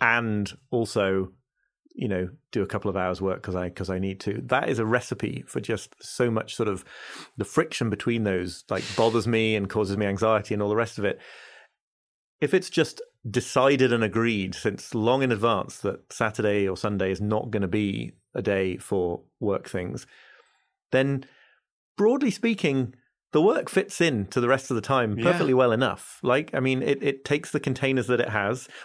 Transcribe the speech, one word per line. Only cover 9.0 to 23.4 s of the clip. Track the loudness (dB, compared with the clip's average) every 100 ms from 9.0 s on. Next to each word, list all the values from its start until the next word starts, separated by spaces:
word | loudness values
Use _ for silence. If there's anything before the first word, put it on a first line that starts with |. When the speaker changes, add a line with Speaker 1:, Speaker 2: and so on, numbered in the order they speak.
| 4 4 2
Speaker 1:
me | 2 2 0
and | 0
causes | -2 0 0
me | 0
anxiety | 2 2 2 0
and | -2
all | 0
the | 0
rest | 0 0
of |
it. | -2 -2 -10 -20 -20 -20 -20 _ _ _ _ _ _ -4
If | 0
it's | 0 0
just | 0 0 -2 -16 _ -4
decided | -4 0 4 4 6 4
and | 4
agreed | 2 2 0 0 -2
since | -2 -4 -4 -6
long | -2 2 2
in | 2
advance | 2 2 2 -2 -6
that | -6 -6 -10
Saturday | -2 -2 0 2 2 2
or | 0
Sunday | -2 0 0
is | -2
not | 0 -2 -2
gonna | -2 0
be | 0 -2 -2 -8 -12 _
a | -6
day | -2 0 0 -4
for | -4 -2 0 -4 -10 -6
work | -2 -2 -4
things, | -8 -6 -10 -14 -20 -20 -20 _ _ _ _ -2
then | 0 2 -2 -6 _ _ _ _ _ _ 0
broadly | 2 4 2
speaking, | 0 0 0 0 2 -2 -6 _ _ _
the | 4